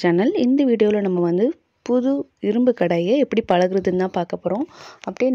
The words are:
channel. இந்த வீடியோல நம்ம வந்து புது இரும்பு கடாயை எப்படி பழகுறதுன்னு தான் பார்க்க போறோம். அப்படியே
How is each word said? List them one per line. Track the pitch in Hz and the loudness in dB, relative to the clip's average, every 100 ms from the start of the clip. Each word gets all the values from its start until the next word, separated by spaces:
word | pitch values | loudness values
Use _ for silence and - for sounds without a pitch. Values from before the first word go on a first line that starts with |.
channel. | 175 170 233 427 | 2 2 2 0
இந்த | 247 277 269 | 0 2 2
வீடியோல | 226 208 208 196 | 2 2 0 0
நம்ம | 180 175 | 0 0
வந்து | 175 247 - _ _ - | 2 0 -4 _ _ -2
புது | 247 254 277 - _ 202 | 0 0 -2 -6 _ -4
இரும்பு | 226 247 233 | 0 0 0
கடாயை | 175 170 175 285 | 0 0 0 0
எப்படி | 269 208 220 | 0 -2 0
பழகுறதுன்னு | 180 185 190 190 180 | 2 2 0 -2 -2
தான் | 185 185 | -2 -4
பார்க்க | 175 180 | -6 -6
போறோம். | 175 196 311 - - - - | -6 -6 -8 -12 -20 -16 -10
அப்படியே | 185 254 | -2 -2